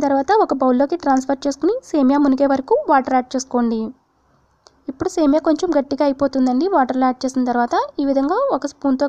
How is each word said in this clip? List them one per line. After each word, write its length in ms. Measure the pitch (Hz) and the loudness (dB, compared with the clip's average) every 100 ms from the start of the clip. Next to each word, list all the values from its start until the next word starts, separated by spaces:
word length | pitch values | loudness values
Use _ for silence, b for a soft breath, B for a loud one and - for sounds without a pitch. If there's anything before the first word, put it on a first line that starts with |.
| 285 | 0
తర్వాత 260 | 277 277 427 | 0 2 2
ఒక 100 | 392 285 | 2 0
బౌల్లోకి 360 | 262 247 277 349 | 0 2 0 -2
ట్రాన్స్‌ఫర్ 380 | 285 269 262 269 285 | 0 0 0 -4 -4
చేసుకుని 300 | 277 320 494 - | -2 -2 -2 -2
సేమియా 280 | 311 254 285 285 | 0 2 4 2
మునిగే 220 | 262 285 | 2 2
వరకు 220 | 269 262 494 539 | 0 0 0 2
వాటర్ 240 | 285 262 262 | 2 2 -2
యాడ్ 120 | 254 262 | -2 -6
చేసుకోండి. 460 | 254 247 233 226 220 - _ _ _ _ _ _ _ _ - | -4 -2 0 -2 -4 -10 _ _ _ _ _ _ _ _ -14
ఇప్పుడు 200 | - 349 - | -8 -6 0
సేమియా 260 | 302 302 320 | 2 2 2
కొంచెం 240 | 311 359 294 | 0 0 0
గట్టిగా 260 | 277 277 294 | -2 -2 0
అయిపోతుందండి. 580 | 269 277 269 254 247 349 359 | 0 -2 0 0 0 0 0
వాటర్లో 320 | 254 262 254 | 0 0 0
యాడ్ 120 | 254 262 | -2 -4
చేసిన 180 | 262 247 | -2 -2
తర్వాత 240 | 240 240 349 571 - | 0 0 0 -2 -4
ఈ 20 | 277 | -2
విధంగా 280 | 269 277 392 554 302 | 0 0 0 0 -2
ఒక 60 | 285 | -4
స్పూన్తో 340 | - 285 262 | -4 -2 0